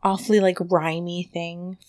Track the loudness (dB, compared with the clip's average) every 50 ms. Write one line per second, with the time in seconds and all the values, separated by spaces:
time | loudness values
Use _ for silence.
0 | -2 -2 -2 0 0 2 4 4 6 4 2 0 -2 2 2 2 2 2 -2 -4
1 | -4 -6 -6 -6 -6 -6 _ -8 -8 -6 -8 -10 -12 -12 -12 -14 _